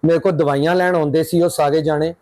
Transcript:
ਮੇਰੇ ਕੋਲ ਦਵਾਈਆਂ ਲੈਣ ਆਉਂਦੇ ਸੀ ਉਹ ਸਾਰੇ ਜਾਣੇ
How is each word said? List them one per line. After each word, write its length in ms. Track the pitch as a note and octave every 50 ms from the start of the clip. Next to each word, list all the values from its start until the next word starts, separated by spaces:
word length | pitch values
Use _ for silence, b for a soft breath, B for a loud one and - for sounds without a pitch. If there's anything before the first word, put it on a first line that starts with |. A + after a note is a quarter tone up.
| -
ਮੇਰੇ 140 | D#3+ E3 E3
ਕੋਲ 120 | - G3
ਦਵਾਈਆਂ 440 | F3+ D3+ D#3+ C#3+ C#3+ C#3 C#3+ D#3+ F3
ਲੈਣ 200 | F#3 F3+ F3+ F3+
ਆਉਂਦੇ 280 | E3+ D#3 D3 C#3 D#3+ D#3+
ਸੀ 180 | D#3+ - E3+
ਉਹ 80 | E3+ F3
ਸਾਰੇ 320 | - - D3+ D3 C#3+ D#3+
ਜਾਣੇ 340 | D#3 D#3 D#3 D3 D#3 E3 E3+ _